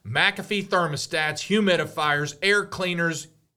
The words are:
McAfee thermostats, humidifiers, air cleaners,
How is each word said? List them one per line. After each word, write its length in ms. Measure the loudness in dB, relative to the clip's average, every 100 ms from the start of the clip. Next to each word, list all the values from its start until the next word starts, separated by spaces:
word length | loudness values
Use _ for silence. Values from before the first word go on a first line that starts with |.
| -4
McAfee 600 | 2 2 0 -4 -4 0
thermostats, 840 | 0 0 -2 -4 -2 -2 -4 0
humidifiers, 880 | 2 4 2 0 0 0 2 -2 -2
air 240 | 2 2 0
cleaners, 600 | -4 -2 0 0 -2 -10 _ _